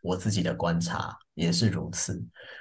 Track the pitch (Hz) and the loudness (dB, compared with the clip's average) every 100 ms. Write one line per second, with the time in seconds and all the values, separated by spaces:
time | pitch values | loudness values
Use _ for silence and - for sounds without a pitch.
0 | 92 92 107 104 87 85 85 85 85 - | -2 0 2 2 0 0 0 2 0 -2
1 | - - _ - 82 170 110 87 - - | -4 -8 _ -2 2 4 4 2 -4 -2
2 | - 92 - - - - | -2 -2 -8 -14 -18 -18